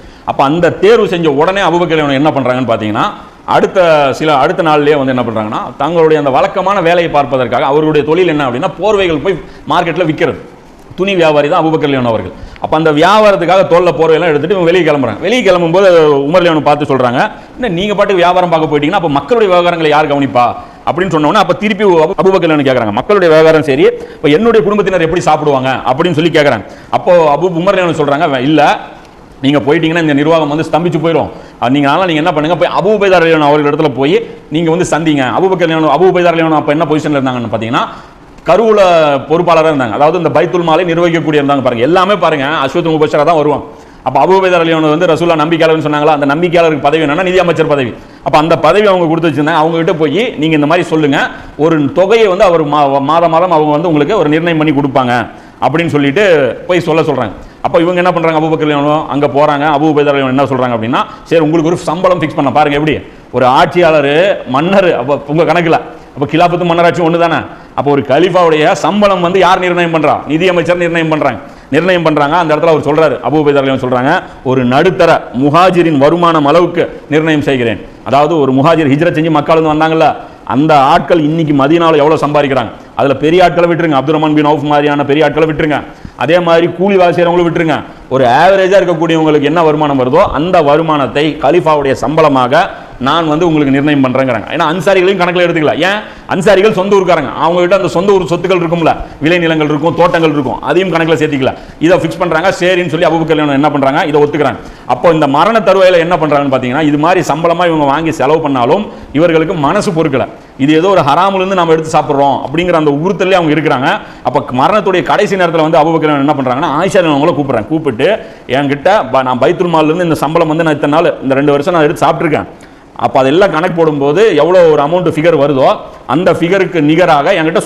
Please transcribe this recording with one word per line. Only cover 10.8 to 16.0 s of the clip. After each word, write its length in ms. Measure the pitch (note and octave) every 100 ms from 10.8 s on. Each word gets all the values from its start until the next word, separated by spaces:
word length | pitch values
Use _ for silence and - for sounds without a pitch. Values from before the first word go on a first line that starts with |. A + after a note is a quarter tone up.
| - -
துணி 180 | G3
வியாபாரி 340 | F#3 D#3+ D3 C#3+
தான் 160 | F3
அபூபக்கர் 260 | D#3+ D#3 C#3+
ரலியல்லாஹு 160 | C3+ A#2+
அவர்கள். 260 | G#2+ F2+ - - -
அப்ப 160 | G2+ D#3+
அந்த 160 | D#3+
வியாபாரத்துக்காக 720 | D3 E3+ G#3+ G#3+ F#3+ E3+ F#3+ F3+
தோல்ல 160 | E3+ F3
போர்வையெல்லாம் 360 | D3+ D#3+ D#3+ F3
எடுத்துட்டு 280 | D3 F#3 G3
இவங்க 140 | E3
வெளியே 180 | F3+ D#3
கிளம்புறாங்க. 300 | C#3+ B2 G2+
வெளியே 300 | F3+ B3+ F#3+
கிளம்பும்போது 360 | F3+ E3 F3+ G3 E3+